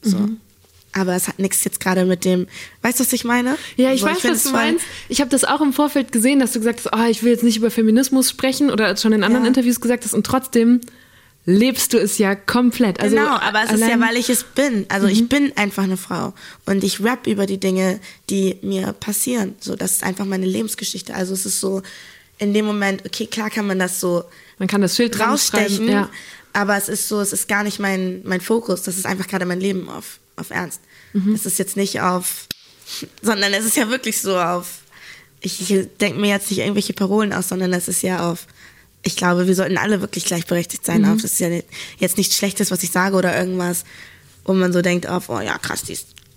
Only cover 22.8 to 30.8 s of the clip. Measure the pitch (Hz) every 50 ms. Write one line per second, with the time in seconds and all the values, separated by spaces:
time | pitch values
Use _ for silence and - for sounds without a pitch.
22.8 | 202 196 196 190 - - - - 220 220 - 226 214 214 - 220 208 202 190 190
23.8 | 185 175 180 - - 180 175 175 170 - - - - - - - 190 185 202 202
24.8 | 196 180 - - 240 233 233 202 220 233 277 285 - - - 226 208 196 202 196
25.8 | 220 233 208 202 196 - - - - - - - - _ - 202 202 196 202 196
26.8 | 202 - 214 208 - - 214 208 202 196 - - - - 208 202 208 208 - -
27.8 | 202 196 190 190 185 185 185 185 - 185 185 180 180 - 226 233 226 - 180 180
28.8 | - 196 175 190 185 - 190 185 180 - 202 185 180 180 175 185 185 202 190 190
29.8 | - - - 90 - - - - _ _ _ - 165 - - 175 180 156 - -